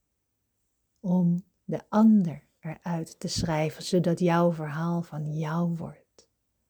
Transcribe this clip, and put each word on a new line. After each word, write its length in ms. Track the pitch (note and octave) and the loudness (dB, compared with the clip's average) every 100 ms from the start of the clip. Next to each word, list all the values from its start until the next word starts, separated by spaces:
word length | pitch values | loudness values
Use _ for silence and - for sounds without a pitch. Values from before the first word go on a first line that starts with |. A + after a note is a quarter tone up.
| _ _ _ _ _ _ _ _ _ _ | _ _ _ _ _ _ _ _ _ _
Om 440 | F#3+ F3+ F3 F3 - _ | 0 2 2 0 -4 _
de 260 | - D#3+ - | -8 -8 0
ander 560 | G#3+ A3 G#3+ E3 C#3+ - _ | 4 6 6 2 -4 -14 _
eruit 600 | D#3+ - F3 E3 E3 - | -14 -10 -6 -6 -6 -8
te 80 | F3+ | -8
schrijven, 540 | - E3+ D#3 D#3 - | -4 -2 0 -2 -4
zodat 360 | - F3+ E3+ E3 | 0 0 2 2
jouw 340 | F3 E3+ F3 | 2 4 2
verhaal 500 | D#3+ D3+ D#3 E3+ E3+ | 0 -6 -6 -4 -4
van 340 | E3+ D3+ D3+ D#3 | -6 -8 -6 -6
jou 400 | D#3 E3+ E3+ E3 | -4 -2 -2 -4
wordt. 520 | C#3+ - _ _ _ _ _ _ | -10 -16 _ _ _ _ _ _